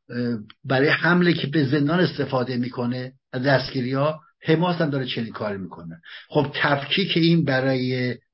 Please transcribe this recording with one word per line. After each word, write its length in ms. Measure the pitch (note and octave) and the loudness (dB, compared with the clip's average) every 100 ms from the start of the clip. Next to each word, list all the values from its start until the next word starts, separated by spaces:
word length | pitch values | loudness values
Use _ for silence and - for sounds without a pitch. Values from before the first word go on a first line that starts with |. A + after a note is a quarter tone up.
| - | -10
اه، 280 | A#2+ A#2+ A#2 - _ | -4 -2 -4 -8 _
برای 260 | C3+ C3 D3+ | -2 2 4
حمله 440 | D3+ D#3+ F3+ F3 | 2 4 4 4
که 140 | D#3+ C#3 | 2 0
به 180 | E3 B2+ | 0 2
زندان 340 | D3 C#3+ F3 | 2 2 2
استفاده 580 | E3+ - B2+ C3 B2+ B2 | 2 0 -2 -2 -2 -2
می‌کنه، 560 | B2 - A#2+ B2+ B2+ - _ | -4 -4 -4 -4 -8 -14 _
از 120 | C3 | -2
دستگیری‌ها، 760 | C3+ C3 - C3+ B2 C3+ D3+ D#3+ - _ - | 2 2 2 -4 -2 0 0 -2 -10 _ 0
حماس 340 | D#3+ F3+ E3+ | 2 2 0
هم 80 | D#3 | -2
داره 160 | C#3 B2 | -2 -4
چنین 280 | C3 A2+ | -4 -6
کاری 240 | F#2+ G#2+ G2 | -6 -6 -6
می‌کنه. 440 | F2 - E2+ - - - - | -8 -12 -14 -16 -18 -20 -4
خب، 220 | D3+ C#3+ - | -2 0 0
تفکیک 560 | D3+ C#3 - F3+ G3+ E3+ | 0 0 0 -2 0 2
این 280 | E3 E3+ | 4 4
برای 760 | C#3+ C3 C3+ C3 B2+ B2+ B2 A2+ _ | 4 0 0 0 0 -2 -2 -6 _